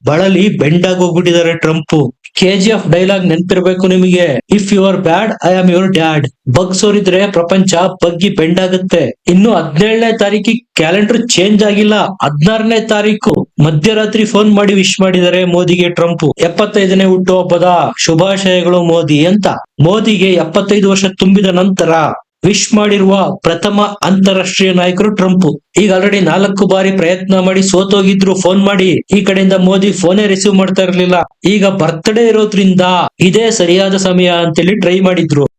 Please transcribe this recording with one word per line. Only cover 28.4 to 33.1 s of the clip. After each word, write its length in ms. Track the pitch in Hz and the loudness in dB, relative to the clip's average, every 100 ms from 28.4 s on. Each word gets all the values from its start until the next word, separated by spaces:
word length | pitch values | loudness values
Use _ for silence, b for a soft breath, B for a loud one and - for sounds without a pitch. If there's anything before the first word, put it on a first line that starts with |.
| 175 196 | 0 0
ಮಾಡಿ. 360 | 196 202 185 156 - 202 | 0 0 0 0 -2 -2
ಈ 40 | |
ಕಡೆಯಿಂದ 320 | 196 190 190 | 0 0 0
ಮೋದಿ 380 | 190 185 190 196 | 2 2 2 0
ಫೋನೇ 360 | 190 190 190 208 | 0 0 0 0
ರಿಸೀವ್ 260 | 190 208 | 0 0
ಮಾಡ್ತಾ 300 | 196 190 190 | 0 0 0
ಇರ್ಲಿಲ್ಲ. 320 | 185 180 180 180 160 _ 165 | -2 0 0 0 -2 _ -2
ಈಗ 200 | 208 202 | 0 0
ಬರ್ತ್ಡೇ 640 | 190 156 156 - 220 233 | 0 -4 -2 -2 0 2
ಇರೋದ್ರಿಂದ 540 | 220 208 190 190 185 180 180 170 | 2 0 0 2 2 0 0 -2